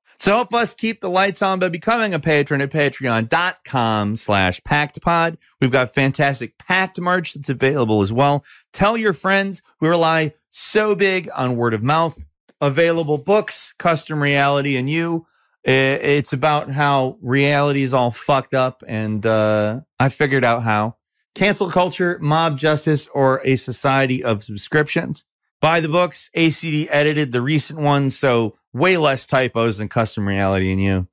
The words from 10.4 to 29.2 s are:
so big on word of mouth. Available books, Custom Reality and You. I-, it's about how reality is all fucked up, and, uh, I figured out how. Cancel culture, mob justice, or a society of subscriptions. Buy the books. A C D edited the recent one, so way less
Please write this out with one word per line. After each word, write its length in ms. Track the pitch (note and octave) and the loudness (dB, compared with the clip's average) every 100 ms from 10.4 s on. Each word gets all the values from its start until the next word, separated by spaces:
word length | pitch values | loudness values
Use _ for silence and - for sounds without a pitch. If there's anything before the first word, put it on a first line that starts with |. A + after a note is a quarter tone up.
| _ | _
so 440 | - - G#3+ G#3+ | -6 0 0 2
big 360 | G3 G3 F#3 D#3+ | 2 2 0 -4
on 220 | - B2+ A#2+ | -4 -2 0
word 160 | A#2 | 0
of 100 | A2 | 0
mouth. 400 | A#2+ D#3+ E3 - - _ _ - | 0 0 0 -4 -20 _ _ -4
Available 560 | C#3+ C#3 E3+ E3 D3+ D3 | -2 2 2 2 0 -2
books, 560 | C#3 G#3 G#3 - - - | 2 0 0 -6 -8 -4
Custom 440 | F3 D#3+ - D#3 | 0 0 -2 -4
Reality 540 | C#3+ C#3+ C#3+ C#3+ C#3 C3 | 0 2 2 0 0 -2
and 140 | C3 | -2
You. 360 | D#3+ E3+ E3 - _ _ _ - | -2 -2 -4 -8 _ _ _ 0
I-, 40 | |
it's 640 | C3 C3+ C#3 C#3+ C#3+ C#3 | 2 2 0 0 0 0
about 360 | C3+ D3+ D3 - | -2 0 0 -2
how 460 | C#3 C#3+ C#3 C3 - | -2 2 2 0 -4
reality 600 | C3 C3+ C#3+ C#3+ C#3+ C#3 | -2 0 2 2 2 0
is 120 | C3+ | 0
all 160 | C3 B2 | 2 0
fucked 420 | A2+ - C#3 B2 | -2 0 0 0
up, 300 | C3+ B2+ - - | -2 -2 -4 -10
and, 380 | A2 G#2+ G#2+ | -6 -4 -2
uh, 560 | A2+ A2 G#2+ G#2+ G#2+ A#2+ - - | 0 2 2 2 0 -4 -10 -2
I 120 | C3+ | -2
figured 340 | - C#3+ C3+ | 0 0 2
out 180 | A#2+ A#2 | 2 0
how. 340 | A2+ G#2+ G#2+ - _ _ _ | 0 0 -2 -6 _ _ _
Cancel 360 | - G3 G3+ F#3 | -2 0 0 0
culture, 480 | F3+ F3+ - F3+ F3 | 0 0 0 -2 -2
mob 380 | D3+ D#3 E3 C#3 | 0 2 0 0
justice, 480 | D#3 D3+ D#3+ D3+ - | 0 0 0 0 -2
or 260 | C#3+ C3+ C3 C3+ | 0 2 2 0
a 100 | C3 | -2
society 680 | - A#2+ C#3 C3+ C3 B2+ | -2 -4 0 2 2 0
of 200 | B2 G#2 | -2 -4
subscriptions. 800 | - G2+ - D3+ D3+ E3 C3 - - _ _ - | -4 -12 -2 0 0 -2 -4 -10 -12 _ _ -4
Buy 180 | D#3 E3+ | 0 0
the 80 | D#3+ | 0
books. 400 | E3+ F3 - - | 0 0 -2 -8
A 160 | - E3 | 0 2
C 200 | D3+ E3 | 0 -2
D 200 | D3+ D#3 | -4 0
edited 420 | D3 D3 D3+ C#3+ | 2 2 0 0
the 80 | A#2+ | -2
recent 400 | B2+ D#3 - D#3 | 0 0 -2 -2
one, 300 | D3 C#3+ C3+ | 0 2 0
so 460 | - C#3 A#2+ A2 - _ | 0 2 2 0 -4 _
way 240 | B2 F3 F3+ | -2 2 4
less 280 | D3+ C3 | 2 0